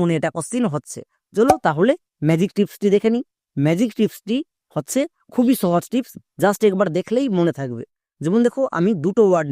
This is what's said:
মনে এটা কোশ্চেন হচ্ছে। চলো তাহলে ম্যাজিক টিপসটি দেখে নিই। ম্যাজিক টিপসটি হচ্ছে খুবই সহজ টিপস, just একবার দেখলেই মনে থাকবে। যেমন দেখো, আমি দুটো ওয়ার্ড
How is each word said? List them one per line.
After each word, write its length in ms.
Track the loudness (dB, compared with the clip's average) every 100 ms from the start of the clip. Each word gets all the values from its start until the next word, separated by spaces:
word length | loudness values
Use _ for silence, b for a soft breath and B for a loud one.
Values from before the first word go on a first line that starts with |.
মনে 120 | 0 0
এটা 120 | -2 -6
কোশ্চেন 280 | -6 -2 -2
হচ্ছে। 260 | -4 -10 -16 -18 _ _
চলো 180 | 0 2 2 0
তাহলে 260 | 0 0 0 _ _ 0
ম্যাজিক 220 | 0 0 -2
টিপসটি 300 | -4 -2 0
দেখে 160 | 2 2
নিই। 80 | -2 -4 _ _ -2
ম্যাজিক 340 | 0 2 0 0
টিপসটি 380 | -2 -2 -6 -6 -6 _ _ -10
হচ্ছে 240 | -6 -4 -4 _ _
খুবই 200 | 0 2 2
সহজ 220 | 2 0 0
টিপস, 200 | -4 -6 -10 _ -2
just 180 | 0 2 2
একবার 200 | 2 0 -2
দেখলেই 280 | -2 -2 0 0
মনে 140 | 0 0
থাকবে। 260 | -6 -10 -12 _ _ -8
যেমন 200 | -2 2 0
দেখো, 160 | 0 -4 0
আমি 120 | 0 0
দুটো 180 | -2 2 4
ওয়ার্ড 180 | 2 0